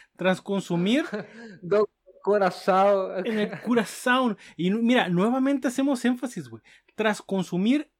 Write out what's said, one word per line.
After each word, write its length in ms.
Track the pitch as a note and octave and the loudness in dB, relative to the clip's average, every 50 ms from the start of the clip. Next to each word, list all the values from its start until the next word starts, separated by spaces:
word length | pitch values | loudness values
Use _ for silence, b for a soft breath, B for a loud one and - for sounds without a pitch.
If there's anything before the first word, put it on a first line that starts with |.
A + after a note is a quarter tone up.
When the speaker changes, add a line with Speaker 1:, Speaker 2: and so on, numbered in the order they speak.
| B B _ | B B _
Speaker 1:
tras 260 | - E3 F#3 F3+ - | -2 0 0 0 0
consumir 640 | - - G3 F#3+ - - F3 E3+ F3+ G3+ A#3+ D4+ D#4+ - | -4 -4 -4 -4 -2 -2 -2 0 2 2 2 0 0 -2
Speaker 2:
<laughs> 520 | G#3 G#3 - - - A3+ A#3 A3 F#3 - | -8 -10 -10 -12 -18 -20 -20 -20 -18 -16
Do-, 260 | F3+ E3 G3+ G#3 G#3 - _ _ _ - _ - | -4 0 2 2 2 0 _ _ _ -20 _ -6
corazón. 1040 | - G3 G#3 G#3 G3 F3+ - - - G3 F#3 F#3+ G3 G3+ G3+ F#3+ F#3+ F#3 F#3 F#3+ F#3+ | -2 0 2 2 2 2 0 0 0 2 4 4 4 4 4 2 0 -4 -6 -6 -4
Speaker 1:
en 120 | A#3 A3 G#3+ | -2 -2 -2
el 220 | G#3 F#3 F#3 - | -2 -4 -6 -8
corazón. 760 | - G#3+ B3 A#3 G3 - - - - B3+ B3 C4 B3+ A#3 G3 B B B B | -4 0 0 0 0 -2 -8 -4 0 0 2 2 2 0 -2 B B B B
Y 120 | B E3+ F#3 | B -2 0
nu-, 120 | G3+ A#3 | 0 2
mira, 260 | A#3 A#3 B3 A#3 F3+ F3+ | 2 4 4 4 2 2
nuevamente 600 | F3 F3 G3 A#3 B3+ C4+ C4 C#4 C#4+ C4 D4+ C4+ | 2 2 2 2 2 0 2 0 0 0 -2 -2
hacemos 360 | B3 - C4+ D4 C4+ A#3+ - | -2 0 0 0 0 0 0
énfasis, 440 | B3 B3+ B3 D4 B3+ - F#3 C3+ A#2 | -2 -2 -2 -6 -8 -8 -10 -12 -12
güey, 140 | A2+ A2+ b b b b b b _ | -16 -20 b b b b b b _
tras 280 | - G#3+ G#3+ G3+ - | -2 0 0 0 -2
consumir 680 | - - G3 F#3+ E3+ - F3 F3 G3 A#3 C#4 D4+ - - _ | -4 -4 -2 -2 -2 -2 -2 0 2 2 2 0 -2 -6 _